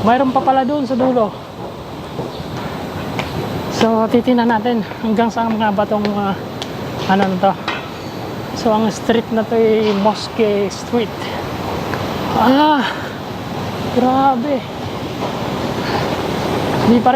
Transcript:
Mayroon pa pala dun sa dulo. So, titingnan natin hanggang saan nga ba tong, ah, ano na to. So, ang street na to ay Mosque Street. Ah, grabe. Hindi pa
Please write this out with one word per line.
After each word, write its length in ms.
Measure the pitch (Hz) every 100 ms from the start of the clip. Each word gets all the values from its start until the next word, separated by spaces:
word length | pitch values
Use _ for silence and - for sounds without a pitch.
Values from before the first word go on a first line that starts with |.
Mayroon 320 | 202 254 269
pa 80 | 262
pala 240 | 262 269 262
dun 160 | 294
sa 160 | 254 254
dulo. 320 | 262 247 208 - - - - - - - - - - - - - - - - - - - - - - - - -
So, 320 | 226 220 220
titingnan 400 | 240 233 240 226
natin 320 | 226 233 233 185 - 226
hanggang 240 | 214 233
saan 240 | 233 226
nga 160 | 220 214
ba 160 | 202 208
tong, 160 | 208 208 208
ah, 160 | 202 196 - - - - - - -
ano 160 | 190
na 140 | 196 185
to. 120 | 196 180 - - - - - - - - - -
So, 160 | 240
ang 160 | 214 220
street 340 | - - 226 -
na 160 | 220 208
to 80 |
ay 400 | 233 226 220 214 202
Mosque 680 | 208 202 - - 214 202 202
Street. 480 | - - 240 208 - - - - - - - - - - - - -
Ah, 480 | 240 269 302 294 220 - - - - - - - - - - 247
grabe. 640 | 254 262 277 254 294 262 - - - - - - - - - - - - - - - - - - - - - -
Hindi 140 | 208 240
pa 100 | 247